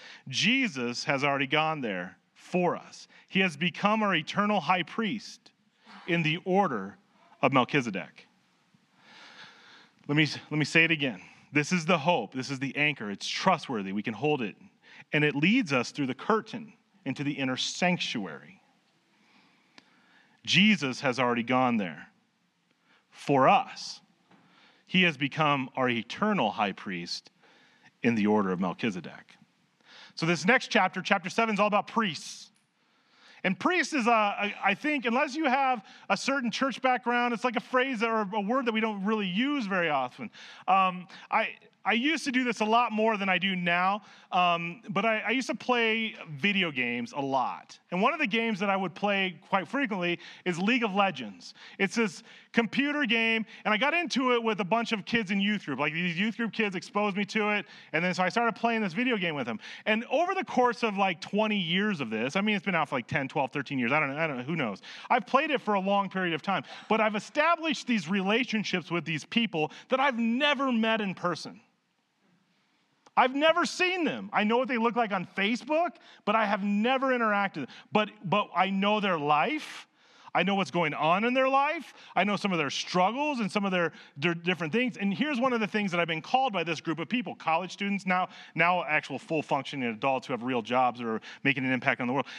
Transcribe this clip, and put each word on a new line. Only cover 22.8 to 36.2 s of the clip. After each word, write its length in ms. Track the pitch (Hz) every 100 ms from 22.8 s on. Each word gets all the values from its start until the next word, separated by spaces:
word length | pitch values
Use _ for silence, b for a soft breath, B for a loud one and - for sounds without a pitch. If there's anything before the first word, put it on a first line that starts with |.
| b b b
for 400 | - - 139 139
us. 500 | 196 - - - - _ _ _ b b b b b _
He 180 | 180
has 140 | 175 135
become 520 | 147 - 156 143 127 -
our 140 | 127
eternal 600 | 117 107 - 208 196 110
high 200 | 104 104
priest 600 | 92 107 87 87 - - _ b b b b b _
in 120 | 123 113
the 120 | 101
order 240 | 107 95
of 100 | 90
Melchizedek. 760 | 92 80 120 90 71 - - - _ _ _ _ B B B -
So 100 | 165
this 200 | 170 170
next 220 | 254 -
chapter, 320 | 220 185 190
chapter 280 | 160 196 170
seven, 260 | - 226 202
is 40 |
all 80 | 208
about 200 | 202 -
priests. 640 | - 214 131 - - - _ _ _ b b b b b b
And 140 | 185 185
priest 360 | 311 359 262
is, 140 | 302 226
a, 40 |
a, 420 | 226 208 196 208 -
I 100 | 190
think, 320 | 190 294 294 233
unless 300 | 240 302 277
you 100 | 311
have 380 | 262 269 247 B B B
a 80 |
certain 320 | -